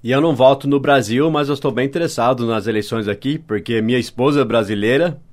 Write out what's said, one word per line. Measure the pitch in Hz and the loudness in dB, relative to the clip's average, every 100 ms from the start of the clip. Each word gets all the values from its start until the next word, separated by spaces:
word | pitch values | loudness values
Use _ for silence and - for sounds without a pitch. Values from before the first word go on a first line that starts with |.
E | 113 | 0
eu | 135 | 0
não | 165 | 2
voto | 131 131 139 139 | 4 4 4 0
no | 143 | 0
Brasil, | 135 139 104 120 160 | 2 2 2 0 0
mas | 151 143 | 0 -2
eu | |
estou | 139 143 | -2 -2
bem | 117 135 | -2 -4
interessado | 170 170 - 120 123 117 | -2 -4 0 0 0 -2
nas | 113 104 | -2 -2
eleições | 107 101 113 104 | -4 -2 -4 -4
aqui, | 101 135 156 | -4 -6 -6
porque | - 107 - 113 | -4 -6 -2 -2
minha | 110 123 | 0 0
esposa | 120 - 135 143 | -2 -2 0 2
é | 120 | 2
brasileira | 117 101 104 107 135 175 139 - | 0 0 -2 0 2 0 -4 -18